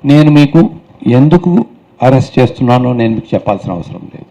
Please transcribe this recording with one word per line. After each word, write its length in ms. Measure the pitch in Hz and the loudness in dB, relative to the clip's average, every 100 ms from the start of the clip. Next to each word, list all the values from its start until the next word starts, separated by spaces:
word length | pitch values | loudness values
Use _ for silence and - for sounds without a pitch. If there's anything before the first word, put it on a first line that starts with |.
| 143 | 2
నేను 260 | 147 151 | 2 4
మీకు 380 | 147 143 160 - - _ _ - | 4 4 2 0 -4 _ _ 0
ఎందుకు 580 | 123 147 175 180 175 - _ _ _ | 2 4 2 2 -2 -4 _ _ _
అరెస్ట్ 360 | 123 131 - - | 0 0 0 -2
చేస్తున్నానో 540 | 127 - 123 123 123 | -2 -2 -2 0 -2
నేను 200 | 123 113 | -2 -2
మీకు 220 | 110 - 107 | -4 -6 -6
చెప్పాల్సిన 360 | - 98 - | -4 -6 -8
అవసరం 280 | 87 - 87 - - | -10 -12 -16 -18 -20
లేదు. 100 | - | -20